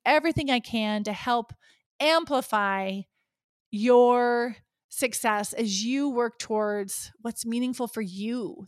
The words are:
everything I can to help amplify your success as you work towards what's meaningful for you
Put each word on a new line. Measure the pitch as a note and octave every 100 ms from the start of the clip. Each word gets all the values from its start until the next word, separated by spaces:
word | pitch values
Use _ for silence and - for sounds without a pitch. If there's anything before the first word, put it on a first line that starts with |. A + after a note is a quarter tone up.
everything | - D4+ D#4+ D#4+ C#4+
I | B3
can | - A#3 G#3+ G#3+
to | G#3
help | F#3+ - A#3+ A3+ - _ _ _ -
amplify | D4+ E4 E4+ C#4 C4 G#3+ G3+ G3 F#3+ G3 F#3 _ _ _ _ _ _
your | G#3 A#3 B3 B3 B3 A#3+ A#3+ A#3+ G#3+ _ _ _
success | - B3+ - A3+ G#3 G#3
as | - A3+ G3
you | A3+ C4+ C#4+
work | A#3+ A#3 -
towards | - G#3+ G#3+ G#3 G3 - - -
what's | A#3 - A#3
meaningful | A#3 B3+ B3+ A#3+
for | -
you | G3 F#3+ G#3+ B3 G3+ -